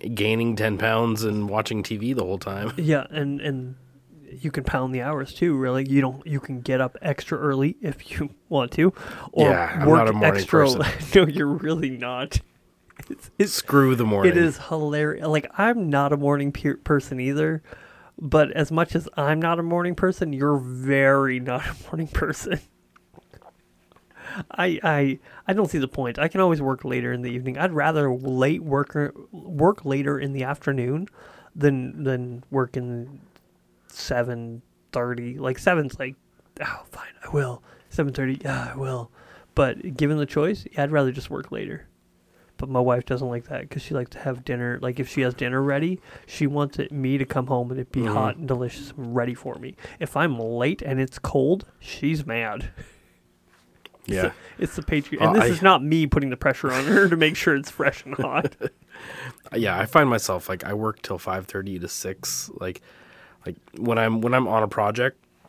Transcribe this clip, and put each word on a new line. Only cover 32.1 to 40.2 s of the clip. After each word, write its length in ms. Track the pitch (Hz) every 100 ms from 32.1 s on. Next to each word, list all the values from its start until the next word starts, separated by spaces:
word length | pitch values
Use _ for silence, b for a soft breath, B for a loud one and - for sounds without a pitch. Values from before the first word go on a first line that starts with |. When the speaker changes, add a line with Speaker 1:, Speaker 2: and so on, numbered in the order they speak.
| 127 123 120 -
Speaker 2:
work 240 | 135 123 135
in 440 | 123 120 127 139 - _ _ _ _ _ _
seven 760 | - - 123 120 117 117 117 - _ _
thirty. 480 | 123 123 120 120 139
Like, 180 | 131 127
seven's 400 | 185 170 139 -
like, 180 | 131 - _ _ _ -
"Oh, 220 | 147 - -
fine, 220 | - - -
I 40 | -
will." 340 | 147 127 120 _ b b
Seven 240 | - 143
thirty, 260 | 135 131 131
"Yeah, 280 | 139 131 120
I 40 | 131
will." 320 | 131 127 117 b b b b
But 400 | - 131 - 180 127
given 200 | 147
the 80 | 151